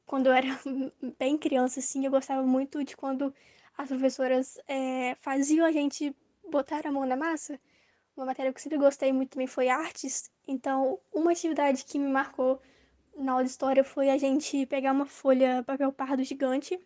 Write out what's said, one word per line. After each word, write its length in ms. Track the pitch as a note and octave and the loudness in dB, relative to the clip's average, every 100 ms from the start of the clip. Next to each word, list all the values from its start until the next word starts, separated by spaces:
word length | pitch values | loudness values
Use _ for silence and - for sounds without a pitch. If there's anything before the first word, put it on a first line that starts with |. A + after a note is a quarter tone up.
quando 220 | - C4+ C4 | -6 0 4
eu 60 | |
era 160 | B3+ C4 | 4 2
<laughs> 680 | C4 C#4 C4+ C4 - B3 - | -4 -6 -6 -6 -8 -10 -4
bem 220 | C4 D4 | -2 0
criança, 400 | D4+ C4 B3+ C4 | 0 2 0 -2
assim, 260 | - C4+ | -6 -4
eu 60 | C4+ | 2
gostava 320 | C4+ C4+ C4+ | 0 0 0
muito 400 | C4 C4 C#4 D4+ | 2 2 0 -4
de 140 | C#4 - | -6 -6
quando 360 | C4+ C4+ C#4 - _ _ - - | -6 -2 -4 -6 _ _ -20 -12
as 120 | C#4 | -6
professoras, 680 | C4 C4 B3+ C4 B3+ C4 - - | 0 0 0 0 2 0 -8 -8
é, 480 | C4+ C4 B3+ B3 - | -4 -2 -2 -4 -4
faziam 440 | C#4 C4+ C#4 D#4 | -4 0 2 4
a 60 | E4 | 4
gente 440 | D#4 C#4+ - D4 - _ _ F#4 | 2 0 -2 -6 -6 _ _ -4
botar 340 | D4 C4+ D4+ | -2 -2 -4
a 60 | D#4 | -4
mão 160 | C#4 C4 | -2 -2
na 100 | B3+ | -2
massa. 440 | E4 D#4 - C#4 _ _ _ _ _ - | -2 -4 -8 -14 _ _ _ _ _ -10
Uma 100 | B3+ | -8
matéria 260 | C4 C4 | -2 -4
que 60 | C4 | -4
eu 40 | |
sempre 140 | C#4+ D4+ | -4 4
gostei 360 | C#4 C#4 C4+ | 4 4 2
muito 180 | C4 C4 | 2 0
também 160 | C4+ C4 | -4 -4
foi 220 | - B3+ | 0 2
artes. 600 | C4 E4+ - C4+ - - _ - | 0 -2 -8 -8 -8 -10 _ -8
Então, 500 | C4 C4+ C4+ C4+ F#4+ _ | -6 -2 0 0 -2 _
uma 180 | D4+ E4+ | 0 2
atividade 540 | E4+ E4 D4 C#4+ C4 | 2 0 0 2 0
que 120 | - D4 | -2 -4
me 120 | C#4 | 0
marcou 520 | C4+ C#4 - B3+ C4+ _ _ _ _ _ D4+ | 0 -2 -2 0 0 _ _ _ _ _ -6
na 160 | C4 | -2
aula 120 | B3+ | 0
de 60 | B3+ | 0
história 340 | - C4 C4+ | -2 2 4
foi 260 | C4+ - C4+ | 2 2 2
a 80 | C4+ | 2
gente 480 | C4+ C4+ - C#4+ C4+ | 2 0 0 -2 -2
pegar 240 | C4+ C4+ | 0 0
uma 160 | C4+ C#4 | 0 -2
folha 560 | - C4+ C4 C4 B3+ | -2 2 4 4 2
papel 300 | A#3+ C#4 C4+ | -2 -2 -2
pardo 320 | C4+ C4 C4+ | -2 -2 -2
gigante 560 | C4 C#4 C4 C4+ - F4+ | -2 -2 0 0 -2 -8